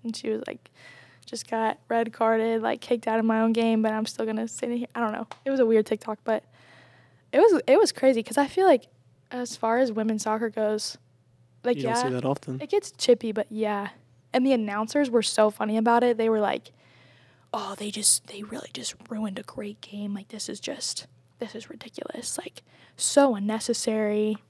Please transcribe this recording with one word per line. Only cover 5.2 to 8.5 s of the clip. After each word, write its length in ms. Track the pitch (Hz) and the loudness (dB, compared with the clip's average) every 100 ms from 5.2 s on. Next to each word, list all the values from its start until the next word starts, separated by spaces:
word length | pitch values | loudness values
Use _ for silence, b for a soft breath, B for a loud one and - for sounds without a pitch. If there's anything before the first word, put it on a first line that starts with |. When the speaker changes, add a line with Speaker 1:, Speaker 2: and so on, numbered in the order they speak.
| 226 - 269 | -10 -8 -2
Speaker 1:
It 40 | |
was 100 | 269 | 2
a 40 | 226 | 6
weird 200 | 220 214 | 4 4
TikTok, 320 | 214 - 214 | -4 -4 -8
but 200 | - 220 _ b b b b b b b b | -4 -4 _ b b b b b b b b
it 60 | 254 | 6
was, 200 | 440 330 - | 6 6 6
it 120 | 302 | 6
was 120 | 415 | 6
crazy 300 | - 269 233 | 4 2 2
'cause 140 | 220 226 | 0 0
I 80 | |
feel 200 | 277 | 0